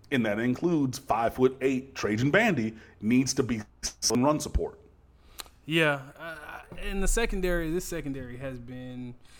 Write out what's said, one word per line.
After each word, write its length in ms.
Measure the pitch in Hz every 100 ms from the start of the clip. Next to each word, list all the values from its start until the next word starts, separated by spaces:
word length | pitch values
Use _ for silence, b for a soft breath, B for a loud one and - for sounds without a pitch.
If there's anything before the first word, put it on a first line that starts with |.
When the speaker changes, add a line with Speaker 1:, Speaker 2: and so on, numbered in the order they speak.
| -
Speaker 1:
and 120 | 135 110
that 120 | 104
includes 600 | 120 123 175 160 131 117
five-foot-eight 960 | - 110 113 127 131 131 135 131 131
Trajan 360 | - 104 107 139
Bandy, 440 | 190 226 143 110 113 B B
needs 340 | 107 123 135
to 80 | -
be 200 | 120 113 - _ - - -
in 100 | 120
run 160 | 139 151
support. 400 | - 147 143 - - - - - B B B B
Speaker 2:
Yeah, 360 | - 165 151 143 135 -
uh, 160 | 165 156 - - - - 208
in 120 | 196
the 80 | 190
secondary, 640 | 226 226 202 180 175 160
this 140 | 175
secondary 520 | 180 165 139 135 123 123
has 220 | 135 127
been, 560 | 123 127 127 123 123 120 b